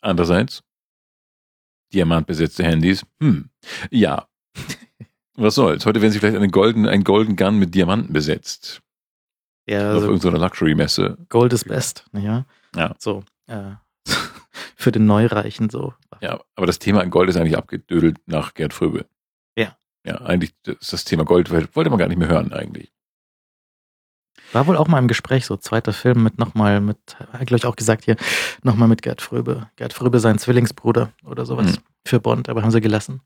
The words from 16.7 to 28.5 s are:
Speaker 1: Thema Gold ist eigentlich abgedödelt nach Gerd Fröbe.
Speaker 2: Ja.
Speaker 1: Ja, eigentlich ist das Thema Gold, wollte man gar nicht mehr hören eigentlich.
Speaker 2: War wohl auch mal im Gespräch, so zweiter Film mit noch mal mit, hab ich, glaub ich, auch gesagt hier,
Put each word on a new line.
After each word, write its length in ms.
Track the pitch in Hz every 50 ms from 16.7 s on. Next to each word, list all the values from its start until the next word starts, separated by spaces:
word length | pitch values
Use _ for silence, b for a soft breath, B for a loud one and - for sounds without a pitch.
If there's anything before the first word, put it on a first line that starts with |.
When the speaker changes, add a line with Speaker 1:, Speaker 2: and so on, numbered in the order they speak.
| 85
Speaker 1:
Thema 280 | - - 98 98 104 90
Gold 220 | 90 85 87 92 92
ist 80 | 87
eigentlich 200 | 85 82 80 78
abgedödelt 600 | - - _ - - _ _ 90 85 80 80 78 - _
nach 260 | - 78 76 73 - _
Gerd 200 | - 80 73 -
Fröbe. 320 | - - 80 - - - _ _ _ _ _ _ _ _ _ _
Speaker 2:
Ja. 180 | 113 110 95 - _ _ _ _ _ _
Speaker 1:
Ja, 160 | - - -
eigentlich 320 | - - 90 90 85 - _ _ _
ist 280 | - - _ - - -
das 120 | 82 -
Thema 200 | - - 80 76
Gold, 240 | 78 87 90 85 -
wollte 400 | 82 82 78 - _ 156 165 156
man 80 | 131
gar 100 | 104 85
nicht 100 | - 90
mehr 100 | 87 85
hören 260 | 76 - - - - -
eigentlich. 380 | 71 - - - - - _ _ _ _ _ _ _ _ _ _ _ _ _ _ _ _ _ _ _ _ _ _ _ _ _ _ _ _ _ _ B B B
Speaker 2:
War 160 | - 113 135
wohl 100 | 160 185
auch 100 | 151 156
mal 120 | 160 165 135
im 80 | 127
Gespräch, 400 | 120 117 - - - 131 131 120
so 100 | - 107
zweiter 360 | 98 - - - 113 - - 113
Film 280 | - - 127 123 120
mit 160 | 113 110 -
noch 160 | - 117 101 -
mal 260 | 110 107 104 101 101
mit, 180 | 101 104 107 _ _ - - - - -
hab 100 | - -
ich, 60 | 135
glaub 100 | 120 123
ich, 80 | 120 -
auch 100 | 123 117
gesagt 300 | - 117 113 110 107 -
hier, 120 | - 113 B B B B B B B